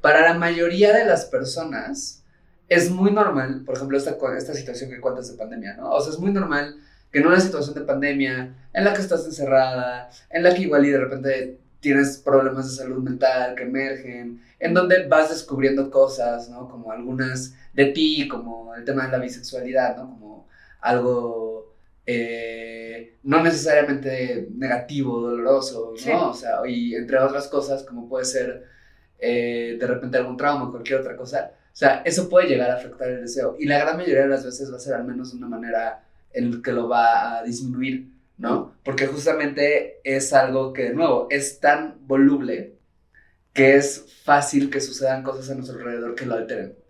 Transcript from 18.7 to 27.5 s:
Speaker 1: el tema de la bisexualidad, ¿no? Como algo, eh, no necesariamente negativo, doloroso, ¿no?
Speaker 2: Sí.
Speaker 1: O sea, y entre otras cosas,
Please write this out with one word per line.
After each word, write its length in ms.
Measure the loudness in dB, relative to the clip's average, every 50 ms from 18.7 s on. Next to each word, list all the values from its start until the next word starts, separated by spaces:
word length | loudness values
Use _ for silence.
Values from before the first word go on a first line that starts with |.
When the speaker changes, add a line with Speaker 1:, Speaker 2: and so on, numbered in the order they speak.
| -16
Speaker 1:
el 100 | -10 -6
tema 220 | -4 -4 -4 -2
de 60 | -2
la 80 | -2 -4
bisexualidad, 760 | -4 -6 -10 -12 -14 -10 -10 -10 -8 0 0 2 2 2 -2
¿no? 120 | -6 -12 -16
Como 380 | -18 -20 -20 -20 -20 -20 -20 _ _ _ _ _ -20 _
algo, 920 | 0 0 2 2 2 2 0 0 -2 -4 -6 -6 -6 -6 -8 -10 -14 -18 _ _ _ _ _ _ _ -4 -4 -2 -2
eh, 920 | -4 -6 -8 -8 -10 -10 -12 -14 -14 -14 -14 -14 -14 -14 -16 -18 -20 _ _ _
no 200 | 2 2 4 4
necesariamente 1040 | 4 2 2 2 4 4 4 4 2 -2 -4 -4 -6 -4 -4 -4 -4 -4 -6 -6 -8 -8
negativo, 680 | -6 -2 -2 -2 -2 -4 -6 -4 -4 -2 -2 -2 -4
doloroso, 680 | -4 -4 -4 -2 4 4 4 4 2 -2 -8 -8 -10 -10
¿no? 60 | -10
Speaker 2:
Sí. 120 | -10 -2 0
Speaker 1:
O 220 | 0 0 0 -2 -4
sea, 220 | -6 -4 -4 -4 -2 -2
y 280 | -4 -4 -4 -4 -4 -4
entre 240 | -6 -4 0 2 4
otras 280 | 4 2 0 -2 -6
cosas, 360 | -2